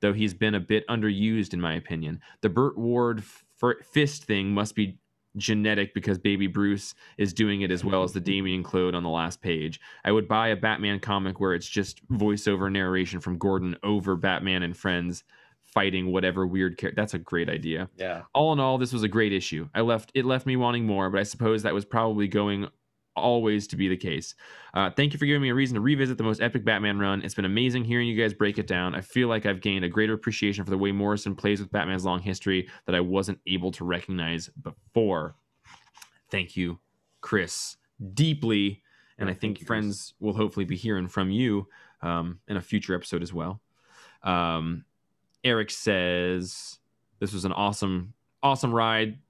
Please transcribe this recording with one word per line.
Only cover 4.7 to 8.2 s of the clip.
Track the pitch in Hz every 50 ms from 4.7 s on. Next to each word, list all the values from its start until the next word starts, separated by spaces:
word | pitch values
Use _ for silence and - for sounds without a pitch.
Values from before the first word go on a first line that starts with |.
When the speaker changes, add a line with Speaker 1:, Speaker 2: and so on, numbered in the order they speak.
| -
Speaker 1:
be | - 104 95 92 - _ _ _ _ _ _ -
genetic | 104 104 - 110 107 104 107 107 101 101 101 -
because | 98 - - 98 92
Baby | - 104 101 95 98
Bruce | 95 87 101 101 101 101 101 - - - _ - - - -
is | 104 98 85
doing | 92 110 107 101 98
it | 101 90
as | 92 90 92
well | 98 98 95 92
as | 90 92
the | 98